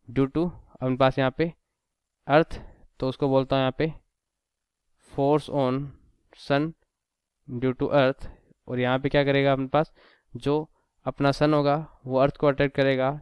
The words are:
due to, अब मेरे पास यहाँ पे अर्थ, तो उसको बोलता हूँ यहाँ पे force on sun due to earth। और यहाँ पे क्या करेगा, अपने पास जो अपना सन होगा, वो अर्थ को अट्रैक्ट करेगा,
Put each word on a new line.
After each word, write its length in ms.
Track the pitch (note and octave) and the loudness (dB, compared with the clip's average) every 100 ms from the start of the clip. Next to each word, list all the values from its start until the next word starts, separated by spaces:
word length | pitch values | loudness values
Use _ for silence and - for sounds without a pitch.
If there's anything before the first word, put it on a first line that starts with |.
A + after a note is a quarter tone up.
| - | -6
due 200 | A#2+ C3+ | -2 0
to, 220 | D3+ F3 - - | 0 -4 -6 -18
अब 120 | - | -8
मेरे 140 | C3 B2+ | -4 2
पास 220 | C3 C3 | 2 2
यहाँ 140 | C3 C3 | -2 0
पे 160 | E3+ - _ _ _ _ _ _ - | -4 -6 _ _ _ _ _ _ 2
अर्थ, 320 | D3 E3 - - - - - | 2 2 -4 -16 -20 -20 -8
तो 100 | C3+ | -6
उसको 200 | B2+ C#3+ | -2 0
बोलता 260 | C3+ C3 C3+ | 2 2 0
हूँ 60 | |
यहाँ 140 | C3 - | 0 -2
पे 160 | D#3+ D3 _ _ _ _ _ _ _ _ _ _ _ | -4 -6 _ _ _ _ _ _ _ _ _ _ _
force 340 | - C#3 D3+ - C#3+ | -2 2 0 0 -2
on 180 | B2+ C3 C#3+ - _ _ _ - | -2 -2 -6 -14 _ _ _ -12
sun 240 | - C#3+ D#3 D#3+ _ _ _ _ _ _ - | -2 -2 -2 -8 _ _ _ _ _ _ -12
due 260 | B2 C3 | -4 -4
to 140 | B2+ C#3+ C#3+ | -2 0 2
earth। 280 | C3 C3+ - - _ _ - | 2 0 -10 -18 _ _ -8
और 120 | B2 | -2
यहाँ 200 | B2 C3 | 0 0
पे 100 | C#3 | 0
क्या 140 | D3 | 0
करेगा, 280 | C#3 C#3 C#3 | 2 2 2
अपने 140 | C3+ C3+ | 0 0
पास 240 | D3 E3 _ _ _ _ | 0 -2 _ _ _ _
जो 220 | A#2+ C#3 D3 D#3 _ _ _ - | -8 -2 -2 -4 _ _ _ -8
अपना 260 | - C#3 | -2 0
सन 220 | C#3 D3+ | 2 2
होगा, 220 | D3+ C#3+ D3 D#3 - B2+ | 2 2 0 -4 -14 -2
वो 120 | C3 | 2
अर्थ 180 | C#3 - | 2 2
को 100 | D3+ | 0
अट्रैक्ट 280 | C3+ C#3+ - | 2 0 2
करेगा, 360 | C3+ C3 C3 D3+ | 0 2 0 -4